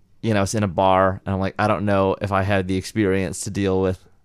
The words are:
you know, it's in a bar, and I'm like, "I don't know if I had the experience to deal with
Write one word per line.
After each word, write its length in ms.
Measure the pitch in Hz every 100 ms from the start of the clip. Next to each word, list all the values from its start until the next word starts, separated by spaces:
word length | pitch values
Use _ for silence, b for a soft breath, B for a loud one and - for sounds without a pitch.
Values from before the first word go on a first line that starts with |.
| _ _
you 120 | 113
know, 100 | 101
it's 120 | 98 113
in 80 |
a 40 | 101
bar, 540 | 85 95 92 95 95 -
and 80 |
I'm 60 | 95
like, 160 | 95 -
"I 80 | 107
don't 180 | 87 104
know 300 | 98 95 -
if 100 | 98
I 120 | 98
had 240 | 95 98 92
the 80 | 95
experience 640 | - 107 98 95 90 -
to 80 | 107
deal 300 | 95 98 95
with 180 | 95 92 - _